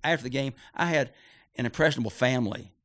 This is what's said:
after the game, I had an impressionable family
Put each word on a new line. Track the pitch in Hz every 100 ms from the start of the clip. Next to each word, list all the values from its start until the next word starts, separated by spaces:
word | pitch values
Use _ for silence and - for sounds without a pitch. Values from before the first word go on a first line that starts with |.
after | 151 165
the | 127
game, | 131 135 - -
I | - 170
had | 156 131 - - - _ -
an | 120
impressionable | - 156 143 110
family | - 127 127 107 - - _